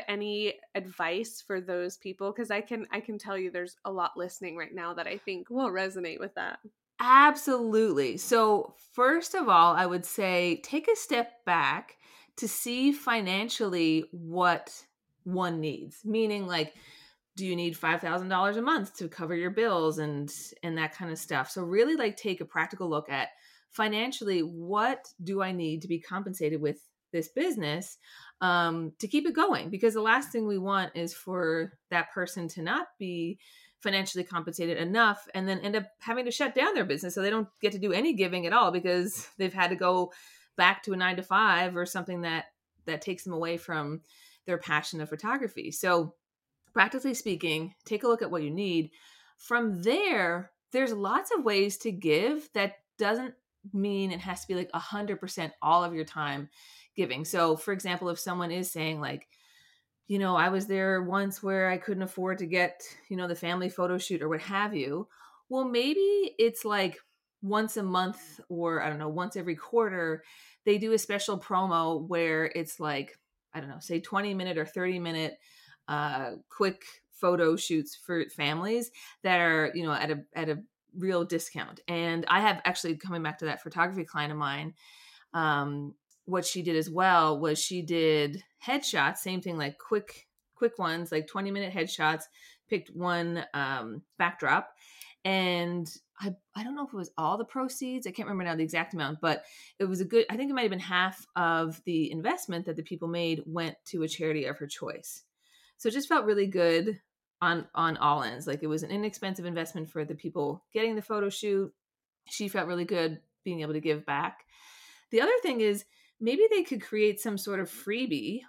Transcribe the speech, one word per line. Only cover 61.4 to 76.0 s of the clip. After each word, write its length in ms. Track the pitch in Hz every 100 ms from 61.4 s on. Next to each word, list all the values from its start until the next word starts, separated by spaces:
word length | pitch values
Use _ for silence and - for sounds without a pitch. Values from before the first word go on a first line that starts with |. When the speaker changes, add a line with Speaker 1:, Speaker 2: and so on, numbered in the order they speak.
Speaker 2:
where 260 | 196 190 185
I 100 | 185
couldn't 240 | 214 190
afford 340 | 185 - 185 185
to 80 | 165
get, 360 | 180 175 - - - -
you 80 | 185
know, 100 | 180
the 60 |
family 340 | 170 170 180 185
photo 300 | - 180 180
shoot," 240 | - 170
or 60 | 151
what 120 | 160
have 320 | 170 196 208 180
you, 320 | 131 160 220 - - - -
well, 160 | 262
maybe 680 | 254 240 269 392 392 - 381 -
it's, 260 | 226 226
like, 340 | 214 208 185 - _ _ _ _
once 340 | 196 208 220 226
a 60 |
month 580 | 190 180 185 220 - - -
or, 340 | 170 170 160
I 60 | 156
don't 100 | 147
know, 100 | 156
once 280 | 160 180 196
every 200 | 175 160
quarter, 680 | - 233 214 185 165 160 - - - _
they 140 | 214 208
do 140 | 220
a 60 | 220
special 400 | - 202 208 196
promo 640 | - 185 190 165 165 156 165
where 400 | 170 165 156 165
it's, 260 | 160 156 -
like, 380 | 151 139 143 - _ _ _
I 80 | 160
don't 80 | 139
know, 100 | 139
say 200 | - 165
twenty 340 | - 196 208
minute 240 | 190 185 160
or 80 | 151
thirty 320 | 185 180 180
minute, 400 | 170 160 156 - _ - - - -
uh, 480 | 147